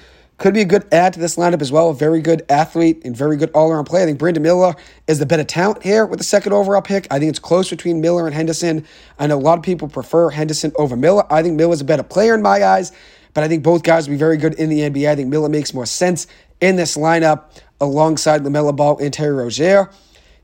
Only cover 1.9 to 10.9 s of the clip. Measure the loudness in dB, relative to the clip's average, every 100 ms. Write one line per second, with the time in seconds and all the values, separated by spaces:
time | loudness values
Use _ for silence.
1.9 | 0 0 0 0 0 0 0 0 0 0
2.9 | 0 -6 -4 -2 0 0 2 2 0 -2
3.9 | 0 0 0 -2 0 2 2 2 -2 -12
4.9 | -8 -2 -2 0 -2 -2 -2 -2 -2 0
5.9 | 0 0 -4 0 0 2 0 2 0 0
6.9 | -4 -2 -2 -2 -4 -2 0 0 -6 -4
7.9 | -2 0 0 -2 -4 -4 -2 -2 -4 -8
8.9 | -18 -20 -6 -2 0 2 0 0 -6 -6
9.9 | -10 -2 2 2 0 -4 -4 -4 -2 -2